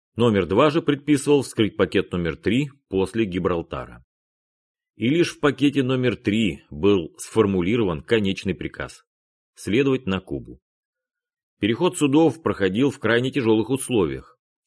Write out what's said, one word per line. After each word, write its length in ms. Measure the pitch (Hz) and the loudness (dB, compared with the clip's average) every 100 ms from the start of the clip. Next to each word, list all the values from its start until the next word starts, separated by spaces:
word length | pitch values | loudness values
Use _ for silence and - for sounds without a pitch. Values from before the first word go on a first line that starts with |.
| _ - | _ 0
Номер 300 | 120 104 82 | 2 2 2
два 240 | 95 151 | 2 2
же 140 | 160 | 2
предписывал 580 | 165 139 - 143 147 143 | -2 -4 0 0 4 2
вскрыть 360 | 123 - 104 - | 2 -2 -2 0
пакет 340 | 95 101 - | 0 0 -2
номер 240 | 90 85 69 | -4 -4 -4
три 340 | - 120 143 - _ | -2 0 -2 -8 _
после 360 | 95 92 113 107 | -2 -2 -2 -4
Гибралтара. 800 | 87 87 85 82 73 62 - _ _ _ _ _ _ _ _ _ _ | -2 -2 -2 -4 -10 -12 -16 _ _ _ _ _ _ _ _ _ _
И 120 | 113 | 0
лишь 240 | 165 165 | 2 0
в 80 | - | 0
пакете 440 | 147 - 143 143 | -2 2 0 2
номер 320 | 127 131 123 101 | 0 0 0 0
три 480 | - 107 107 - _ | 0 0 0 -4 _
был 460 | 73 95 101 78 - | -2 2 2 0 -12
сформулирован 840 | - 110 104 92 87 120 101 78 | -4 0 2 2 0 0 0 -4
конечный 500 | - 113 98 95 95 | -2 0 0 -4 -6
приказ: 500 | 82 - - 69 - _ _ _ _ _ - | -6 -8 -10 -12 -14 _ _ _ _ _ -14
следовать 500 | - 110 135 131 95 | -2 0 0 -2 -2
на 140 | 95 | -6
Кубу. 400 | - 71 60 64 _ _ _ _ _ _ _ _ _ _ | -6 -12 -12 -20 _ _ _ _ _ _ _ _ _ _
Переход 380 | 104 117 175 - | -2 0 -2 0
судов 460 | 147 143 165 - | 2 4 4 2
проходил 480 | 107 98 95 98 139 | -4 0 0 2 0
в 80 | - | 0
крайне 320 | 107 117 131 | 0 2 0
тяжёлых 380 | 143 113 110 107 | 0 2 2 0
условиях. 680 | 135 - 120 82 67 - _ _ _ | -4 -2 0 0 -4 -14 _ _ _